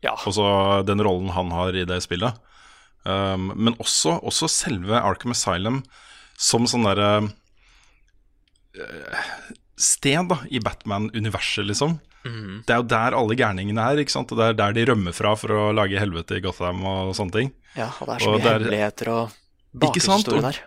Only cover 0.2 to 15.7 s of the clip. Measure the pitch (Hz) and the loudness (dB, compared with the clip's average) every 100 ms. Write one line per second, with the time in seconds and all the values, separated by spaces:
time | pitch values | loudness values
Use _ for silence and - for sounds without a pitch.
0.2 | - 98 101 98 98 98 98 101 104 90 | -2 2 4 4 4 2 2 2 2 0
1.2 | 95 90 90 85 92 92 90 90 - 87 | -2 -4 -2 -2 -2 -2 -2 -4 -4 -2
2.2 | 113 113 _ - - - _ _ 95 98 | -4 -6 _ -20 -20 -20 _ _ -4 -2
3.2 | 98 95 95 98 113 - - - 156 170 | -2 -2 -4 0 0 0 -2 0 0 0
4.2 | - - 160 - 180 107 92 117 101 90 | -2 -2 0 -2 -2 -4 0 2 2 0
5.2 | 123 117 - 87 101 135 - - - - | -2 -2 0 -2 -2 -4 -6 -20 -20 -20
6.2 | - - - 123 117 123 107 98 104 104 | -20 -4 0 2 2 2 2 4 4 2
7.2 | 104 - _ _ _ _ _ _ _ _ | 0 -8 _ _ _ _ _ _ _ _
8.2 | _ _ _ _ _ - - 80 67 - | _ _ _ _ _ -16 -14 -14 -10 -10
9.2 | - - - - _ - - - 139 147 | -8 -12 -16 -20 _ -4 0 2 2 2
10.2 | 180 165 - 127 104 - 113 101 107 113 | 0 -4 -2 -4 -4 -6 -4 -2 -2 -2
11.2 | 107 98 - - 101 101 147 165 _ _ | -4 -4 -4 -4 -2 0 0 0 _ _
12.2 | 123 117 104 98 - 117 120 117 117 127 | -12 -12 -12 -10 0 0 2 2 2 2
13.2 | 110 123 113 92 98 110 117 147 143 135 | 2 2 2 0 -2 0 2 2 0 -2
14.2 | 127 117 113 107 101 107 120 113 90 - | -2 2 2 4 2 4 4 4 2 0
15.2 | 104 110 107 107 104 | 0 0 2 2 2